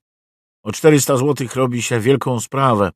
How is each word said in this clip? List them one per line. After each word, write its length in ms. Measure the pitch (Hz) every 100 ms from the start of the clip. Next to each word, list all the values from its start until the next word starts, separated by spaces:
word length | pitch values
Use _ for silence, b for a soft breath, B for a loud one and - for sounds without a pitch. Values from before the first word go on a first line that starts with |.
| _ _ _ _ _ _
o 80 | 107
czterysta 460 | - 156 147 - 131
złotych 380 | 147 131 120 127
robi 260 | 127 120
się 180 | - 117
wielką 400 | 117 135 131 120
sprawę 520 | - 135 135 107 92